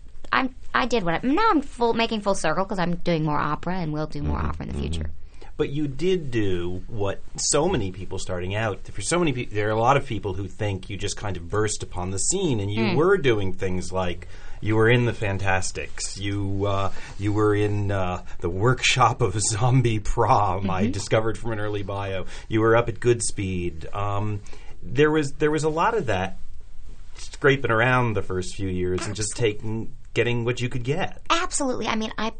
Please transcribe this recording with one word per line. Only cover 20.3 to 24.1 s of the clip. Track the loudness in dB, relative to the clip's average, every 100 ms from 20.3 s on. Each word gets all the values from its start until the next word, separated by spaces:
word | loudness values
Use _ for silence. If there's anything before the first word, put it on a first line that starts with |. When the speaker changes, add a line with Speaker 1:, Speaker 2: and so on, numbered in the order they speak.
| 4 4 2 0
Speaker 2:
I | 0
Speaker 1:
Mm-hmm. | 0
Speaker 2:
discovered | 0 0 2 2 0
from | -2
an | -2
early | -2 -4
bio. | -4 -4 -4 -4 -4 -6 -2
You | 2
were | 6 6
up | 4
at | 2
Goodspeed. | 2 2 0 -2 -2 -2 -2 -4 -4
Um, | -2 -2